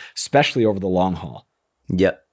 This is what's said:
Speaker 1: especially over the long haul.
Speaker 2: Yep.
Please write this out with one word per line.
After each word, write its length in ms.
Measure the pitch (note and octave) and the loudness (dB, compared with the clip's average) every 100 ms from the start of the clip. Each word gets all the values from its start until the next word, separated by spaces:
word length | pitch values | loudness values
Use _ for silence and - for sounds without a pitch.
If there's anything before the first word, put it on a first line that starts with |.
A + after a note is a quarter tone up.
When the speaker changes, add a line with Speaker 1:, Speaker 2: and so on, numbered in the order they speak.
| - - | -16 -10
Speaker 1:
especially 500 | - C#3 D3 C3+ A2 | -2 0 0 0 0
over 140 | G2 | 0
the 80 | F#2+ | -2
long 260 | F2+ F#2 E2 | 0 0 -2
haul. 320 | E2+ A#1 - _ _ _ - | -10 -18 -20 _ _ _ 0
Speaker 2:
Yep. 320 | F#2 F#2 - _ | 2 2 0 _